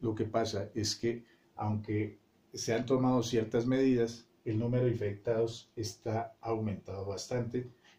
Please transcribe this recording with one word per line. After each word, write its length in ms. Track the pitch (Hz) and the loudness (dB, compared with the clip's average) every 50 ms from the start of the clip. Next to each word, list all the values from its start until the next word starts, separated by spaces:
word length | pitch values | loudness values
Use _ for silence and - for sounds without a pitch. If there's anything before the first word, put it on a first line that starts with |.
Lo 140 | 123 113 107 | -4 -2 -2
que 100 | - 110 | 0 -2
pasa 460 | 104 - 113 113 110 - 98 101 - - | 0 0 0 0 0 -2 -4 -6 -4 -4
es 220 | 117 104 - - | -2 -2 -2 -2
que, 280 | - - 117 117 117 - - _ _ _ _ _ | -2 -2 -2 -2 -4 -8 -16 _ _ _ _ _
aunque 640 | - 107 107 107 107 - - 107 104 107 104 - - _ _ _ _ _ _ - | -4 -2 -2 -2 -2 -2 -2 -2 -2 -2 -4 -6 -12 _ _ _ _ _ _ -12
se 180 | 107 - - 113 | -6 -2 0 0
han 140 | 117 123 | 0 2
tomado 360 | 120 135 127 131 127 127 123 113 | 2 2 4 4 4 4 2 2
ciertas 440 | 117 123 113 110 110 - 120 117 | 2 2 2 2 2 2 0 2
medidas, 640 | 127 131 131 135 131 127 120 117 113 117 - - _ _ _ - | 2 4 4 4 6 6 4 4 2 -2 -6 -16 _ _ _ -4
el 140 | 120 107 107 | -2 0 0
número 260 | 117 120 123 127 127 | 2 2 2 2 4
de 80 | 120 110 | 2 2
infectados 800 | 104 104 101 98 - - 120 113 113 117 113 117 - - - _ | 2 0 -2 -4 -4 -2 0 0 2 2 0 -2 -6 -14 -12 _
está 600 | 123 107 - - - - 117 110 113 117 - - _ | -6 -6 -6 -8 -8 -6 -2 -2 -2 -2 -4 -8 _
aumentado 640 | - 117 113 110 110 104 95 - - - 95 98 98 | -6 -4 -2 -2 -2 -2 -4 -4 -8 -8 -8 -8 -6
bastante 680 | 101 98 - - - 127 120 113 113 - 127 123 - - _ _ - - | -6 -6 -6 -6 -4 -2 -2 -2 -2 -4 -4 -4 -6 -10 _ _ -20 -10